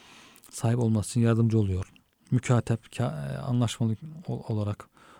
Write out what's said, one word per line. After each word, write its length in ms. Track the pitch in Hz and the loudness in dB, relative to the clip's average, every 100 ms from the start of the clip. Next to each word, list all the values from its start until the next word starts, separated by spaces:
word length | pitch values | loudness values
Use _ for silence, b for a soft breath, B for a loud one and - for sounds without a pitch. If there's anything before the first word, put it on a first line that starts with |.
| B B B B B | B B B B B
sahip 280 | - 113 120 | -2 0 2
olması 320 | 113 110 - | 2 2 0
için 100 | 120 | 2
yardımcı 380 | 117 117 113 110 | 4 4 4 4
oluyor. 340 | 101 92 - _ _ _ - | 2 0 -6 _ _ _ -2
Mükatep, 560 | 127 - 120 - 117 - | 0 2 0 2 -4 -6
ka-, 480 | - 123 151 139 | -4 -4 -4 -8
e, 40 | 135 | -6
anlaşmalı 580 | 135 123 117 - 113 110 156 156 - | -2 0 0 0 -2 -2 -8 -12 -8
ol-, 160 | 123 - | -8 -4
olarak 400 | 107 104 107 - B B B | -2 -2 -4 -10 B B B